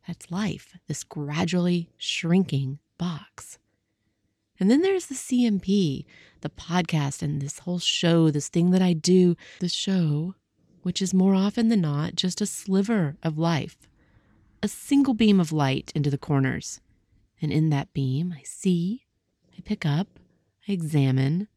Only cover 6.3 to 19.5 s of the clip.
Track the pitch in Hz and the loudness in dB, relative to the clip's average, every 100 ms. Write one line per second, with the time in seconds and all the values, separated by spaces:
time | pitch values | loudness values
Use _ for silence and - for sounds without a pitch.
6.3 | _ 143 - - 175 170 156 139 - 147 | _ -12 -12 -4 -2 0 -2 -2 -4 -6
7.3 | 147 139 - - 180 - - 170 170 160 | -6 -8 -10 -8 -4 -4 0 2 4 4
8.3 | 147 - 175 170 185 180 165 170 185 180 | 2 -2 0 2 4 2 0 4 6 6
9.3 | 170 - - 180 - - 190 160 147 170 | 2 -6 -8 -6 -4 -2 0 0 -2 -4
10.3 | - _ _ _ _ 185 - 190 190 190 | -10 _ _ _ _ -6 -4 0 4 4
11.3 | 190 202 226 226 220 160 143 160 - 185 | 4 2 2 2 2 2 -2 -4 -2 -4
12.3 | - 208 - - 190 202 220 151 147 165 | -4 -6 -6 -2 0 2 0 0 -2 -6
13.3 | 156 165 160 - - _ _ _ _ _ | -2 0 0 -4 -14 _ _ _ _ _
14.3 | _ _ _ 208 - - 277 277 220 220 | _ _ _ -8 -8 0 4 4 4 6
15.3 | 196 160 156 135 135 - 156 143 139 - | 6 2 0 0 -2 -4 -2 -2 -2 0
16.3 | 143 131 131 - - _ _ _ _ _ | 0 0 -2 -10 -16 _ _ _ _ _
17.3 | _ 151 151 156 143 139 - 135 131 180 | _ -4 0 0 0 -4 -6 -4 -2 -4
18.3 | 156 - - 196 175 175 240 _ _ _ | -8 -16 -6 -2 0 -2 -6 _ _ _
19.3 | _ _ | _ _